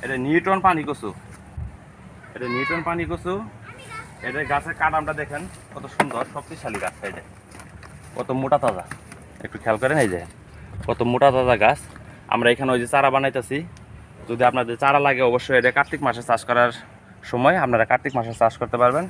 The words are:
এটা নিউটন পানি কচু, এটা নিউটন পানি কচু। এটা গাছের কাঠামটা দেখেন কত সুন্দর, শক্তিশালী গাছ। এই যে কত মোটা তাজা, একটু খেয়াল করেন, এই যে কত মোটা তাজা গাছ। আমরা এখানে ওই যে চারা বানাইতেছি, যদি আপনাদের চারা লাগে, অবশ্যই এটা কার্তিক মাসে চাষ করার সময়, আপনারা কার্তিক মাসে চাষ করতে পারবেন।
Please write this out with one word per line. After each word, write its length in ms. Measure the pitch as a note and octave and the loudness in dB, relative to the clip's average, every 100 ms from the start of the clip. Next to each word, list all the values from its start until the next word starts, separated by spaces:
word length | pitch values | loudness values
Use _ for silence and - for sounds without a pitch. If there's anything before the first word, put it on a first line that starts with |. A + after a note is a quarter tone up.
এটা 120 | B2 C3 | -4 -4
নিউটন 340 | C3 E3 F3+ F#3+ F#3 | 2 2 4 2 4
পানি 160 | E3+ C#3+ | 2 -2
কচু, 220 | C#3+ A2 F2+ - - - - - - - - - - - | -6 -6 -10 -16 -20 -16 -12 -12 -14 -20 -20 -20 -20 -18
এটা 120 | - B2 | -12 -6
নিউটন 260 | B2 C#3 E3 E3 | -4 -4 -4 -4
পানি 140 | E3+ E3 | -4 -4
কচু। 240 | E3+ F3 F#3+ A3 - - - - - - - A#2+ | -6 -6 -6 -8 -16 -20 -20 -16 -16 -16 -12 -8
এটা 140 | C3 C3+ | -6 -2
গাছের 220 | C#3+ D3 D#3+ | -2 -2 -2
কাঠামটা 320 | D#3+ D#3 D3+ D3+ | 0 0 -4 -6
দেখেন 220 | D3 D3 F#3 - - | -8 -10 -12 -16 -18
কত 100 | C#3+ C3+ | -16 -16
সুন্দর, 280 | - D#3 A#2 B2+ | -2 -2 -2 -6
শক্তিশালী 440 | D3 - E3 C3+ G#2+ | -8 -12 -12 -8 -6
গাছ। 120 | F#2 - G2+ | -8 -8 -12
এই 60 | F2+ | -12
যে 60 | - - - - - - - - - - | -18 -20 -20 -20 -20 -20 -20 -20 -18 -12
কত 120 | B2 C3 | -6 -4
মোটা 180 | C3+ D3 | 0 2
তাজা, 200 | B2+ F#2+ - - - - - - | 2 -2 -8 -16 -18 -20 -20 -16
একটু 120 | - G#2+ | -14 -8
খেয়াল 140 | - A2 | 0 0
করেন, 140 | B2+ D3+ | 2 2
এই 40 | A#2 | 2
যে 60 | F2+ E2+ - - - - - - | 0 -8 -18 -20 -20 -16 -12 -6
কত 120 | A#2 A#2+ | 0 0
মোটা 160 | B2 C#3 C3 | 4 4 4
তাজা 200 | B2+ A#2 | 4 4
গাছ। 160 | G#2+ D3 - - - - - | 4 2 -4 -20 -20 -20 -4
আমরা 140 | A#2 A#2 | 2 2
এখানে 160 | B2 C3+ | 2 2
ওই 60 | B2+ | 0
যে 60 | A#2+ | 2
চারা 160 | C#3+ C#3 | 2 4
বানাইতেছি, 440 | C3+ C3+ C3 A#2+ C3+ E3+ - - - - - - | 2 0 -4 -4 -6 -8 -16 -20 -20 -20 -20 -10
যদি 140 | A#2 B2 | 2 2
আপনাদের 240 | B2+ A#2 A#2 | 4 -2 0
চারা 180 | C#3 C#3+ C#3+ | 4 4 4
লাগে, 160 | C3 B2+ | 4 2
অবশ্যই 260 | B2 - C3 | 2 2 4
এটা 100 | B2 B2 | 4 2
কার্তিক 220 | C#3 D3+ C#3+ | 0 0 -2
মাসে 160 | A#2 A#2+ | -2 0
চাষ 120 | A#2 - | -2 2
করার 220 | A#2+ A#2+ A#2 - - - - - | 2 2 0 -16 -20 -20 -20 -6
সময়, 260 | B2 C3 F3+ | 2 2 4
আপনারা 200 | C3+ A#2+ A2 | 2 2 2
কার্তিক 220 | B2+ C#3+ B2+ | 2 0 -4
মাসে 140 | A2+ A#2 | -4 2
চাষ 120 | A2+ - | 0 2
করতে 160 | A#2+ A#2+ | -4 2
পারবেন। 220 | B2 C3+ F3+ | 2 2 -4